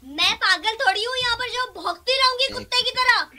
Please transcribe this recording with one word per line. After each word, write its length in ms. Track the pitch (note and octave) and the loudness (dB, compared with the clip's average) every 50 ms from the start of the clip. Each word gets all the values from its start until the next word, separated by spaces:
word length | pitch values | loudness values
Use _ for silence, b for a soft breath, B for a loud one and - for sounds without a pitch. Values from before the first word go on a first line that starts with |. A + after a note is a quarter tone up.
| - | -16
मैं 320 | C4 C#4 D4+ E4+ F#4+ G#4+ | -12 -4 0 0 0 0
पागल 400 | A#4 B4 G4+ F#4 F4 D#4 G#4+ A4+ | 0 2 0 0 2 0 -4 -2
थोड़ी 280 | A4+ C5+ A4 F#4+ G#4 G#4 | 0 2 2 2 2 0
हूँ 120 | A#4+ B4+ | -4 -2
यहाँ 180 | B4+ B4+ B4 A#4+ | -2 0 0 -2
पर 140 | A#4 B4 A#4+ | -2 -2 -4
जो 160 | G#4+ B4 B4+ B4 F#4+ | -2 -4 -4 -4 -6
भौंकती 400 | F#4+ E4 F4+ F4 - - - C5 | -6 -4 -4 -6 -4 -2 -2 0
रहूंगी 300 | C5+ C5+ B4+ B4+ B4 C5 C5+ C5 | 2 2 2 2 2 0 -2 -2
कुत्ते 280 | B4+ B4+ - - B4 | -6 -8 -2 -2 0
की 100 | B4 A#4+ | 0 0
तरह। 460 | B4+ B4 B4+ B4+ A#4 G#4+ - - _ | 0 0 2 4 4 2 2 -2 _